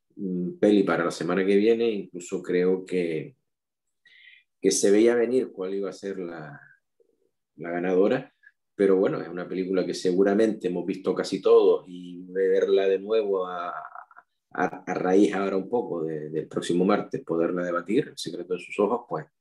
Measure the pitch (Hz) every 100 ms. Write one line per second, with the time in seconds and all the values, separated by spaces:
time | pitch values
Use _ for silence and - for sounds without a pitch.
0 | _ - 95 90 90 87 104 104 92 82
1 | 85 - 82 90 95 101 107 117 117 104
2 | 92 87 - 92 87 90 90 92 92 90
3 | 85 78 - - _ _ _ _ _ _
4 | _ _ - - _ _ 95 - 104 104
5 | 117 120 117 127 113 - 95 98 95 92
6 | 98 92 87 82 76 73 - _ _ _
7 | _ _ _ _ _ - 85 87 90 92
8 | 104 131 - _ _ _ _ - 98 95
9 | 104 151 82 87 90 90 92 95 87 82
10 | 92 90 98 101 110 - 90 90 87 92
11 | 98 87 87 95 107 117 101 85 - 90
12 | 90 87 90 90 95 95 92 98 98 95
13 | 98 110 101 98 90 90 85 78 78 -
14 | - - _ _ _ - 90 - - 85
15 | 87 95 101 98 98 95 92 120 - 85
16 | 80 78 76 78 - 87 - 87 92 101
17 | 92 - - 82 80 90 87 85 87 117
18 | 147 - 82 85 87 90 - - 101 120
19 | - 80 76 _